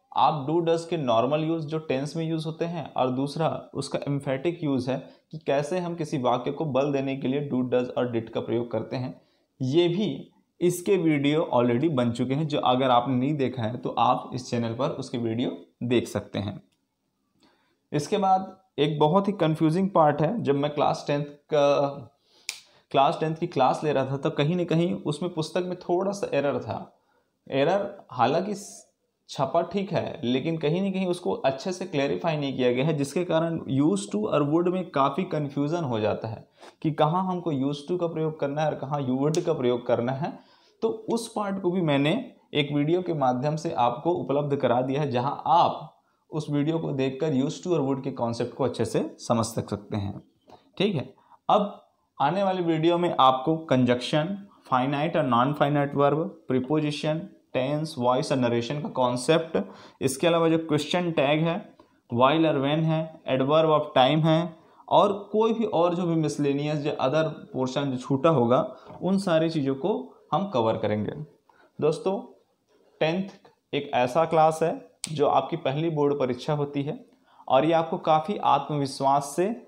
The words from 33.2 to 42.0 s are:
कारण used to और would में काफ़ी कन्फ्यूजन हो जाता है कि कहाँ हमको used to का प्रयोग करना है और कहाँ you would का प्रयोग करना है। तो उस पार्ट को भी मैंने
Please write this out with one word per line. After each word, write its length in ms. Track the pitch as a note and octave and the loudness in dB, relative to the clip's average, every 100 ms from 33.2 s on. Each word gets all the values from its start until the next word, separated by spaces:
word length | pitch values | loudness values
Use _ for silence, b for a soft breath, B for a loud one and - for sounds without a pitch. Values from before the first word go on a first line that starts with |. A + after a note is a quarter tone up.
| F3 | 0
कारण 340 | D#3+ E3 E3 | 0 0 -4
used 560 | - C3 D3+ G3 - G#3 | -2 2 4 2 -2 -4
to 100 | G#3+ | 0
और 260 | D3 C#3+ | 2 2
would 220 | E3 F3+ | 2 2
में 160 | F#3 F3 | 0 -2
काफ़ी 340 | C#3+ C#3 E3 | 2 2 0
कन्फ्यूजन 600 | F3+ D#3 C#3 C#3+ D3 F3 | -2 -2 -2 -2 -2 -2
हो 160 | C#3 A2 | -2 0
जाता 280 | G#2+ - A2 | 0 -2 -6
है 200 | - - B B B | -10 -16 B B B
कि 100 | D#3+ | -2
कहाँ 360 | D3 D3+ F3+ F#3 | 2 2 2 -2
हमको 260 | F3+ E3+ | -2 -2
used 380 | C#3 C3+ C#3+ - | -2 -2 -4 -4
to 80 | F3+ | -2
का 80 | E3+ | -2
प्रयोग 320 | D#3+ D#3 D#3 | -2 -4 -2
करना 220 | C#3 D3 | -4 -2
है 60 | D3+ | -2
और 80 | C3+ | -2
कहाँ 240 | C3 D3 | -4 -4
you 200 | B2+ C3 | -2 0
would 200 | D3 E3+ | 2 0
का 120 | E3+ | 0
प्रयोग 340 | D3 B2 B2 - | 0 0 0 0
करना 240 | - A#2+ | 0 0
है। 280 | C3+ F#3 - B B B B | -2 -6 -8 B B B B
तो 80 | A3+ | -4
उस 440 | A3 - A#3 - G#3+ | -4 -4 -4 -4 -6
पार्ट 260 | G3+ G3 | -4 -2
को 100 | F3 | -2
भी 100 | F#3 | 0
मैंने 540 | D#3+ C#3 | 2 2